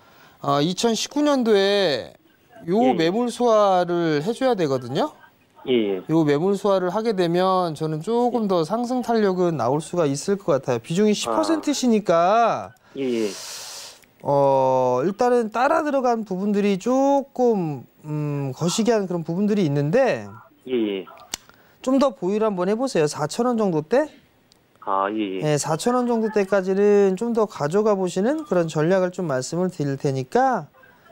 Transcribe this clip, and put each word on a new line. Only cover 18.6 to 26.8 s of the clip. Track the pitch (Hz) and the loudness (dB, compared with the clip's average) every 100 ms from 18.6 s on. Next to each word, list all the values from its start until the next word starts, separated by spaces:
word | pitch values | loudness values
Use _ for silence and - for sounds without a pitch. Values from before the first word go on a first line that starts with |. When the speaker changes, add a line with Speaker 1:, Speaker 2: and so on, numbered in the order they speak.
| 170 196 220 220 190 | -2 0 2 2 0
Speaker 1:
그런 | 180 | -4
부분들이 | 165 170 208 208 160 | -4 -2 0 2 0
있는데 | 143 143 226 254 127 101 107 - _ 127 | 0 2 2 2 0 -6 -16 -20 _ -4
Speaker 2:
예, | |
예. | 123 107 98 87 - - - _ - _ _ | -2 0 -4 -8 -18 -16 -16 _ -20 _ _
Speaker 1:
좀 | 254 269 | -2 2
더 | 277 | 2
보유를 | - 180 208 220 | 0 -4 -2 -2
한번 | 185 180 | -2 -2
해보세요. | 220 269 185 151 | -2 -2 0 0
사천 | 139 151 - 240 | -2 -6 -2 -2
원 | 233 | 0
정도대? | 202 156 151 247 302 - _ _ _ _ _ _ | 0 -2 0 0 0 -6 _ _ _ _ _ _
Speaker 2:
아, | - 98 98 | -4 0 0
예, | 110 101 92 | -2 -4 -2
예. | |
Speaker 1:
네, | 151 147 | -2 -2
사천 | 147 160 240 247 | -2 -2 0 0
원 | 240 | 0
정도대까지는 | 233 220 208 196 202 185 190 | 0 0 -2 0 0 0 2